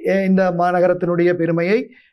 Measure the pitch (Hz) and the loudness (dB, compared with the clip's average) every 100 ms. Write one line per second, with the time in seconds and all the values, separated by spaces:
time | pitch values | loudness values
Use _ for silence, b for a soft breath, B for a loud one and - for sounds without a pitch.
0 | 180 190 190 190 185 175 175 180 180 180 | -2 -2 2 2 0 0 0 2 0 0
1 | 175 175 175 175 165 165 175 220 - b | -2 0 0 0 -2 -2 0 -2 -4 b
2 | b | b